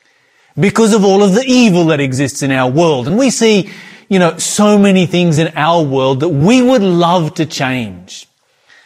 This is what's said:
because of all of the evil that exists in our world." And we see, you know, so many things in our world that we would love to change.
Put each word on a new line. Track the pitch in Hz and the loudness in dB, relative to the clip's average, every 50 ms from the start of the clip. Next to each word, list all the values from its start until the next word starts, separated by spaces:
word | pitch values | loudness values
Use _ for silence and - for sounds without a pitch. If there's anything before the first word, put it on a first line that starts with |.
| _ _ _ _ _ _ _ _ _ _ - - | _ _ _ _ _ _ _ _ _ _ -4 -2
because | 151 202 202 - 226 214 220 | -2 0 2 2 2 2 2
of | 226 190 | 2 2
all | 208 190 196 208 | 2 2 2 2
of | 202 180 | 2 2
the | 233 262 | 0 0
evil | 262 254 254 240 220 170 175 170 160 | 2 2 4 4 4 2 2 2 0
that | 160 143 | 0 0
exists | 143 135 127 123 143 127 - - 147 | -2 -2 -2 -4 -4 -4 -6 -6 -4
in | 135 | -4
our | 135 131 131 127 | -2 -2 -2 -2
world." | 127 156 170 165 151 127 120 | 0 0 0 0 0 -2 -2
And | 131 175 226 | -2 -2 0
we | 277 254 | 0 0
see, | - - 226 226 214 202 165 - - - - - - - _ - | 0 0 0 2 2 0 -2 -4 -10 -20 -20 -20 -20 -16 _ -2
you | 196 185 | 0 0
know, | 180 165 160 170 | 2 0 -2 -4
so | - - - - 208 208 208 208 | -8 -6 -2 0 2 2 4 4
many | 202 202 190 190 180 | 4 4 2 2 0
things | - - 175 180 175 156 147 | 0 0 0 0 0 0 0
in | 165 165 - | -2 -2 -4
our | 160 147 156 170 175 160 | -4 -2 0 0 0 0
world | 139 131 135 131 135 139 127 | -2 -2 0 0 0 -2 -2
that | 147 175 | -2 -2
we | 151 139 143 190 247 254 247 | -2 0 2 2 2 2 2
would | 247 262 247 196 | 2 2 2 2
love | 190 175 170 170 170 175 185 160 151 - | 0 0 0 0 2 0 0 -2 -4 -4
to | - 160 | -6 -6
change. | 147 - - 143 127 127 127 117 104 92 87 90 - - - - _ _ _ _ _ _ _ _ _ - _ _ | -6 -6 -6 -6 -4 -4 -6 -6 -8 -12 -16 -20 -20 -20 -20 -20 _ _ _ _ _ _ _ _ _ -20 _ _